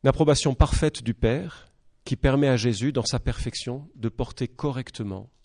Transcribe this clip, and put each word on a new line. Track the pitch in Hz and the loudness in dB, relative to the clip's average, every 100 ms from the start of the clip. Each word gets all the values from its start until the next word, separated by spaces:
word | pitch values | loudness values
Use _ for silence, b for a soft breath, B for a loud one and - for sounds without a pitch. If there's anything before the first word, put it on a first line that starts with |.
L'approbation | 139 - 151 139 147 | 2 4 4 4 2
parfaite | 127 151 - 156 - | 4 4 4 0 -2
du | 113 | -4
Père | 110 113 135 180 - - _ _ _ | 0 0 0 -4 -14 -20 _ _ _
qui | - 127 | -8 0
permet | 139 139 143 | 2 4 4
à | 123 | 4
Jésus, | 120 101 135 | 2 0 -2
dans | 127 | -2
sa | 110 123 | -2 -2
perfection, | - 113 123 - - 127 151 - | -4 -4 -6 -6 -8 -8 -12 -6
de | 110 | -6
porter | - 123 - 123 | -4 -8 -6 -8
correctement | - 147 127 - - 104 95 98 _ | -4 -6 -6 -10 -10 -8 -8 -12 _